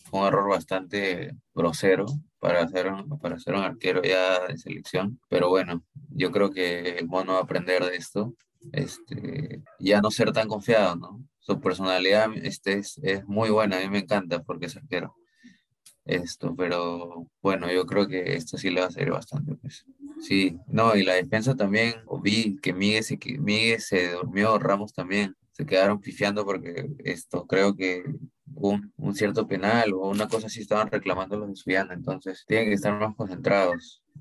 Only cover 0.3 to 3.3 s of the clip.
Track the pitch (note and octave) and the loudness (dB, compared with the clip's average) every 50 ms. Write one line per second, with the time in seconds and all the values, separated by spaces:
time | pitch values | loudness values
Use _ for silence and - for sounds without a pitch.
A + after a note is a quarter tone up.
0.3 | F#2+ G2 G2 G2+ G2 F2 E2 - F#2+ F#2+ F#2 F2 G#2 G2+ G2+ G2 F2+ F2 F#2 - | 4 4 4 4 2 0 0 -2 -4 -4 -4 -4 -4 -2 -2 -2 -2 -2 -4 -8
1.3 | - - - _ - - E2+ E2+ D#2+ - - G2 F#2 F#2 G2 G#2+ C#3+ D3+ D#3 _ | -12 -16 -18 _ -2 0 0 0 2 2 4 4 4 4 2 0 -4 -6 -8 _
2.3 | _ _ - F2+ F2 F2 E2+ E2+ - F#2 F2+ F#2+ G2 G2 G2 - D3 - - F2 | _ _ 0 2 2 2 2 2 0 -2 -2 -2 -2 -6 -8 -8 -8 -6 -6 -6